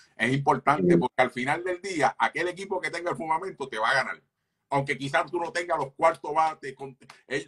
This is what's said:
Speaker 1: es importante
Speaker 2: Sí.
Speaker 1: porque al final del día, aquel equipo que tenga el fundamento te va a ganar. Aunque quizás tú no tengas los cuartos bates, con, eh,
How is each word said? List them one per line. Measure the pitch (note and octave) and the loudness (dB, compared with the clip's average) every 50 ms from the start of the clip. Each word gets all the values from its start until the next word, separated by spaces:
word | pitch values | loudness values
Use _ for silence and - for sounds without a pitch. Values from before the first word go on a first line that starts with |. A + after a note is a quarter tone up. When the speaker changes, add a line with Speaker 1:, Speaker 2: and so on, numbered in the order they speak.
| - _ _ | -20 _ _
Speaker 1:
es | - A2 B2 | -2 0 2
importante | C3+ C#3+ C#3 D3+ C#3+ C#3 - C#3 D3 F#3+ F3+ F3 E3+ | 2 2 2 2 2 2 4 2 2 4 6 6 6
Speaker 2:
Sí. | E3+ | 6
Speaker 1:
porque | - - - C3 B2+ | 4 2 2 2 2
al | B2 | 2
final | - B2 B2+ C#3 D#3 F3 F3 | 2 -4 -2 -2 -2 -2 -2
del | F#3 F3+ F3 | -6 -6 -6
día, | F#3+ G3 F3+ D3 C3 A#2 - - | -6 -6 -2 2 0 0 2 2
aquel | A#2 - - D3+ E3+ F3+ | 0 0 0 -2 -4 -4
equipo | E3+ F#3 G3 G3+ F#3+ F3 | -4 -6 -6 -6 -6 -4
que | D#3+ D3 | -4 -4
tenga | E3 F3 F3 E3+ | -6 -4 -4 -4
el | D3 | -4
fundamento | D#3+ E3 D#3 D#3+ E3 F#3+ F#3+ E3 - C3+ | -4 -2 -2 -2 -2 -2 -8 -8 -8 -8
te | - A2+ G#2+ | -6 -4 0
va | A2 A#2+ | 0 2
a | C3+ | 2
ganar. | C3 A#2+ G2+ F2+ - _ _ _ _ _ _ _ _ _ - | 2 0 -2 -6 -10 _ _ _ _ _ _ _ _ _ -2
Aunque | C#3 C#3 C#3 C#3+ C3 | -2 -2 0 -2 -4
quizás | B2 C#3 C3+ D3+ E3 D#3+ C#3+ | -4 -4 0 0 0 0 0
tú | F3+ E3+ | -4 -4
no | E3+ D#3+ | -4 -2
tengas | D#3+ F3 F3 F3 E3 | -4 -6 -2 -2 -2
los | D#3 C3 C3+ _ | -2 -2 -6 _
cuartos | - E3 E3 D#3+ - - D3+ D3 | 2 2 2 2 2 -6 -2 0
bates, | D#3+ D#3+ D#3 D3+ - C#3+ C3+ C3+ | 2 2 2 0 -6 -12 -12 -12
con, | - C#3 C3+ C3 _ - _ - - _ | -12 -14 -16 -16 _ -20 _ -20 -20 _
eh, | - C3+ D3 - | -6 -6 -6 -6